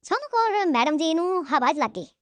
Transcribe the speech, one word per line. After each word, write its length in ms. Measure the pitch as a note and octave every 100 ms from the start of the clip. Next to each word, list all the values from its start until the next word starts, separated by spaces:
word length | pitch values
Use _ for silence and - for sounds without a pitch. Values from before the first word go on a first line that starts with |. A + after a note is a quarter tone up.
ਸੋਨੂੰ 240 | - A4 D5
ਕੌਰ 360 | A#4 A4+ G#4 F#4+
ਮੈਡਮ 300 | B3+ C4+ D4+
ਜੀ 160 | D#4+
ਨੂੰ 300 | E4 F4+ F#4 C#4
ਹਵਾ 260 | C#4 B3
'ਚ 60 | D4+
ਲੱਗ 120 | C4
ਗਈ 160 | F#3+ D#3+ _